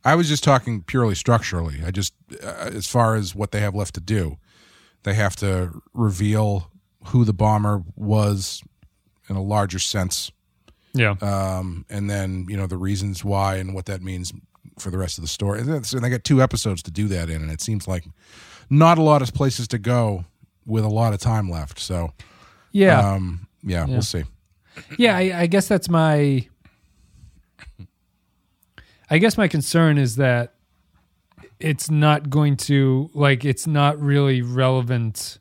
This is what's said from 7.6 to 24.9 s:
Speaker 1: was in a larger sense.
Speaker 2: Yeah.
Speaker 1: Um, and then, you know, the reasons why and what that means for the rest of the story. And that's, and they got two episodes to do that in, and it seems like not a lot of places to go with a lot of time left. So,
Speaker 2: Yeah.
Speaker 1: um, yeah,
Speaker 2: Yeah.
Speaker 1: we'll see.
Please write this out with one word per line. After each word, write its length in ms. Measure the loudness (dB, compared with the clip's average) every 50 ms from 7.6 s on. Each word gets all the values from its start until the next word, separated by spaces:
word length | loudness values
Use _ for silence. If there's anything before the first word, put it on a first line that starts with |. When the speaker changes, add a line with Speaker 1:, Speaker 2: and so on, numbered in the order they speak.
| 2 0 -2 -2 -4 -10 -12
Speaker 1:
was 680 | -8 -2 0 2 2 4 2 0 -2 -4 -8 -10 -12 -16 -20 _ _ -20 _ _ _ _ _ _ _ _ -8
in 60 | -6
a 60 | -6 -4
larger 360 | 0 0 0 0 0 -2 -4
sense. 520 | -4 -4 -2 -2 -2 -2 -4 -6 -8 -10 _ _ _ _ _ _ _ _ _ _ _ _ -2
Speaker 2:
Yeah. 180 | 0 0 0 0 -2
Speaker 1:
Um, 640 | -4 -2 -2 -2 -2 -2 -4 -4 -6 -8 -10 -12 -12 _
and 200 | -8 -6 -4 -4
then, 360 | -4 -4 -4 -4 -6 -8 -8 -8
you 60 | -6
know, 100 | -6 -4
the 100 | -4 -6
reasons 460 | -6 -4 -4 -4 -2 -4 -4 -6 -6 -4
why 300 | -2 0 0 0 0 -2
and 160 | -4 -6 -8 -8
what 120 | -10 -8
that 140 | -8 -10 -10
means 300 | -8 -10 -8 -8 -10 -10 -12 -16 _ _ _ _ _ -20 _ -12
for 100 | -10 -6
the 80 | -4
rest 200 | -4 -4 -4 -6
of 60 | -8 -8
the 40 |
story. 320 | -10 -6 -4 -2 -2 -2 -2
And 80 | -2 -4
that's, 240 | -4 -4 -4 -4 -4
and 100 | -2 -2
they 60 | -2
got 140 | -2 -2 2
two 180 | 4 6 6
episodes 400 | 6 4 2 -2 -2 -2 -4 -4 -8
to 80 | -8
do 160 | -4 -4 -2 -2
that 200 | -2 -4 -4 -4
in, 120 | -4 -6
and 100 | -6 -6
it 100 | -6 -6
seems 260 | -6 -4 -4 -4 -4
like 180 | -4 -6 -6 -6 -12 -20 _ _ _ -20 -20 -20 -20 -20 -20 -4 _
not 280 | 4 6 8 8 6
a 40 | 6
lot 200 | 6 6 6 4
of 120 | 2 -2 -2
places 340 | 0 0 0 0 -2 -6 -4
to 80 | -6 -4
go 460 | -2 0 0 2 2 0 -2 -4 -8 -12 _ _ -20 _ _ _ _
with 180 | -4 -2 0 0
a 60 | 0
lot 240 | 0 2 2 0 0
of 60 | 0
time 300 | 0 0 0 0 -2 -4
left. 300 | -4 -6 -8 -10 -10 -12
So, 340 | -8 -6 -4 -4 -4 -6 -8 _ -20 _ _ _ -20 -20 _ _ _ _
Speaker 2:
Yeah. 280 | 2 6 6 8 8 6 6 4 2
Speaker 1:
um, 340 | 0 -2 -4 -6 -8 -12 _ _ _ -6
yeah, 220 | -4 -2 -2 0
Speaker 2:
Yeah. 60 | 0
Speaker 1:
we'll 100 | 0 -2 -2
see. 200 | -2 -4 -6 -6 -8 -12 _ _ _ _ _ _ _ _ -20 -20 _